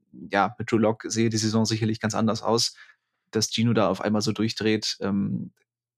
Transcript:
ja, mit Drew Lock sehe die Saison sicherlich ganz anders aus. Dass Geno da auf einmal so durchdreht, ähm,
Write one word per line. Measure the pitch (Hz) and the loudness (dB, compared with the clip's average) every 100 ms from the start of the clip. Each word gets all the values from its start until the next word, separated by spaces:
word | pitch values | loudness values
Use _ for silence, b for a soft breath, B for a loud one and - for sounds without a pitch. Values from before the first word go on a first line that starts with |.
| _ 64 - | _ -20 -2
ja, | 98 95 - | 0 0 -2
mit | 117 | 0
Drew | 113 | 2
Lock | 107 110 - | 2 0 -4
sehe | 113 113 | 0 0
die | 110 | 0
Saison | 110 110 110 | 0 2 0
sicherlich | 110 110 110 | 0 0 -2
ganz | 107 | -2
anders | 101 110 113 | 0 0 0
aus. | 104 117 - B B B _ _ _ | 0 0 0 B B B _ _ _
Dass | 110 - | -2 -2
Geno | - 120 | 0 2
da | 113 92 | 4 2
auf | 95 | 2
einmal | 104 107 | 0 0
so | 110 | 0
durchdreht, | 104 113 - 107 107 - - | 0 -2 0 0 0 -2 -4
ähm, | 101 101 101 - - - _ _ _ | -2 -2 -2 -4 -8 -16 _ _ _